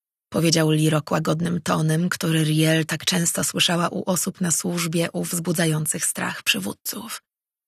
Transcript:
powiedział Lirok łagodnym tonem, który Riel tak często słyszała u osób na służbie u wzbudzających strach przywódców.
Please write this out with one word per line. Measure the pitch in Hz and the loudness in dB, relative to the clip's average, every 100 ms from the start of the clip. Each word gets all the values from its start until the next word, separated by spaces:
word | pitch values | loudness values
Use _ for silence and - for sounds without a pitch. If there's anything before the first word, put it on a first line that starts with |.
| _ _ _ | _ _ _
powiedział | - 165 165 156 | 0 2 4 4
Lirok | 156 156 156 - | 4 4 2 0
łagodnym | 160 160 160 175 175 | -2 0 0 0 -2
tonem, | - 175 156 160 180 | 0 0 2 2 0
który | - 170 160 | -2 0 2
Riel | 156 156 156 160 160 | 2 4 4 4 0
tak | 160 - | -2 0
często | 180 170 - | 0 0 0
słyszała | 170 180 - 170 170 | -2 0 2 2 0
u | - - | -2 -2
osób | 185 - - | -2 -2 -4
na | 175 | -2
służbie | 160 185 175 170 165 165 | 0 -2 -2 -2 0 -2
u | 180 | -2
wzbudzających | 175 175 165 170 165 156 156 175 - | -4 -4 -2 0 2 2 -2 -2 -4
strach | - 180 180 | -4 -6 -4
przywódców. | - - 190 208 - 208 - - - _ _ _ | -2 -2 -2 -8 -8 -10 -10 -12 -14 _ _ _